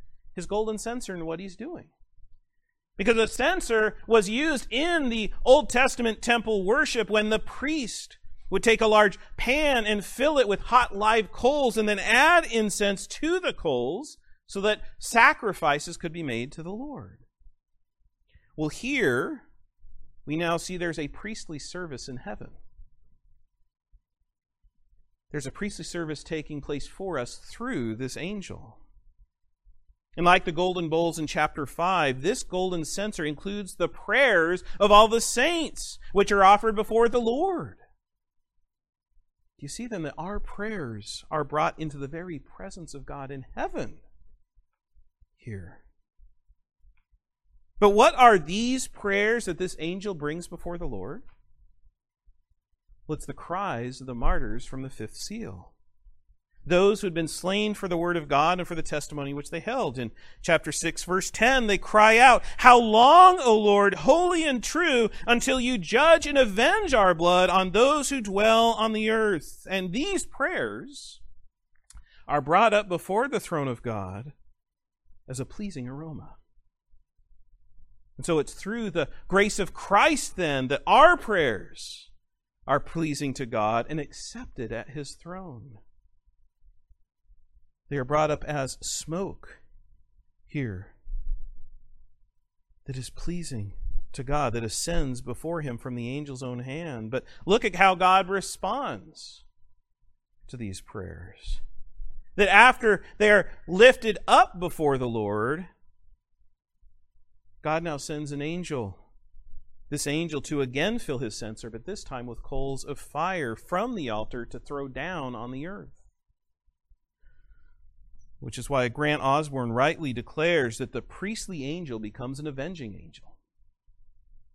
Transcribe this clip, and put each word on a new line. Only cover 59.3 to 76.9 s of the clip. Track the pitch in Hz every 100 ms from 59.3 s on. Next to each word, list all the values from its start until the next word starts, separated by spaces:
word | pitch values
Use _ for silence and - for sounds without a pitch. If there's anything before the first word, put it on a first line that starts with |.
which | 143 143
they | 165
held. | 208 262 185 127
In | 113 - - -
chapter | - 160 160
six, | - 165 -
verse | - 185 -
ten, | - 226 262 208
they | 190
cry | - 214 214 220
out, | 254 214 - -
"How | 254 247
long, | 226 214 262 339 370 359
O | 254 220
Lord, | 208 202 202
holy | 170 156 330 359 349
and | 311 247
true, | - 311 349 247 214 -
until | - 240 - 262
you | 240 247
judge | 156 220 311 330 285
and | 277
avenge | 240 196 285 427 381
our | 247 185
blood | 165 175 180 185
on | 185 185
those | 190 269 302 269
who | 277
dwell | 208 196 214 226 226
on | 214 220
the | 214 220
earth?" | 220 214 165 - - -
And | 190 185
these | 208 392 370 -
prayers | - 277 302 117 104 247 277 - - - - - _ _ _ _ - - - -
are | 147
brought | 135 180 226
up | 208 208
before | 170 - 202 269
the | 208
throne | - 160 135
of | 117
God | 120 107 92 101 143 - - _ _ _ _ _ _ - -
as | 131
a | 123
pleasing | - 202 151 123
aroma. | 139 160 120 - - _ _ _ _ _